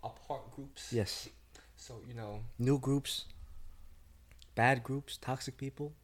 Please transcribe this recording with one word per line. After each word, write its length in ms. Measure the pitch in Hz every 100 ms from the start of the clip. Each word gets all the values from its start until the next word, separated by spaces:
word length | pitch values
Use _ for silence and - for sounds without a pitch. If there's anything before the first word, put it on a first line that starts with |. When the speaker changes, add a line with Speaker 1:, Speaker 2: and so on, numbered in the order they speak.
Speaker 1:
apart 500 | - - - 143 - -
groups. 360 | 139 - -
Speaker 2:
Yes. 380 | 117 98 - - - - - - -
Speaker 1:
So, 180 | - 113 123
you 60 |
know. 280 | 120 104 104 107 -
Speaker 2:
New 180 | 123 139
groups. 460 | 135 139 - - - - - - - - - - - - - - - -
Bad 280 | 120 131
groups. 340 | 120 135 - -
Toxic 400 | - 131 - -
people. 360 | 135 - 147 151